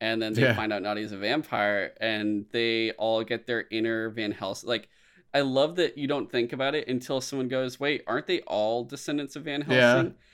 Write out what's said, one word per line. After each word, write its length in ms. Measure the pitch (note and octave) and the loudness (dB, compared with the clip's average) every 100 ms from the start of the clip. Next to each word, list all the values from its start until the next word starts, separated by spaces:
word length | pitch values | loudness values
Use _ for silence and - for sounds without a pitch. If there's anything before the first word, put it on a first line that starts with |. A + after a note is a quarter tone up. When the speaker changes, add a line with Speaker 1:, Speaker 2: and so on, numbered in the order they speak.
Speaker 1:
And 200 | A2 A2+ | -2 0
then 140 | A2 | 0
they 80 | A2 | 2
Speaker 2:
Yeah. 120 | C3 | 4
Speaker 1:
find 180 | G#2+ A2 | 2 0
out 80 | G#2 | -2
Nadia's 300 | G2 G#2 G#2+ | -2 -4 -4
a 40 | G2 | -4
vampire, 800 | G#2 D3 D3 A#2 G#2 G2+ F2+ - | 0 0 0 0 2 2 -2 -2
and 420 | A2+ G#2+ G#2 G#2 G2+ | -2 0 0 -2 -2
they 400 | A#2 A#2 A2+ A2+ | 0 2 2 0
all 320 | - A2+ A2+ | 0 0 0
get 220 | A2 A2 - | 0 -4 -2
their 200 | A#2 - | -4 -2
inner 400 | A2 A2+ A2+ A2+ | -2 0 0 -4
Van 200 | A2 G#2+ | -4 -4
Helsing. 380 | G2+ G2 G2 - | -4 -6 -6 -4
Like, 220 | A#2 - _ _ _ _ | -4 -4 _ _ _ _
I 80 | C#3+ | 0
love 360 | C#3 C3 D3+ F3 | 2 4 2 2
that 200 | D#3+ - | 0 0
you 100 | C#3 | -2
don't 240 | C#3+ - | -2 -2
think 220 | B2 A#2 | 0 0
about 220 | C3 C3+ | 0 0
it 120 | D3+ - | 0 -2
until 360 | B2+ B2+ C3+ | -4 -2 -4
someone 260 | B2+ C#3 B2+ | -4 -4 -2
goes, 320 | C3 B2+ B2 | -2 -2 -2
"Wait, 220 | C#3+ C#3+ - | -2 -2 -2
aren't 200 | B2 D3+ | -2 0
they 140 | F3+ | -2
all 420 | - G2 G#2+ A#2 | 0 0 2 0
descendants 520 | A#2+ C#3+ - D3 C#3+ D3 | -4 -8 -4 -4 -4 -8
of 80 | |
Van 200 | C#3 C#3+ D3 | -8 -4 2
Speaker 2:
Yeah. 280 | B2+ B2 | 6 8
Speaker 1:
Helsing?" 200 | B2+ - - _ | 6 4 -4 _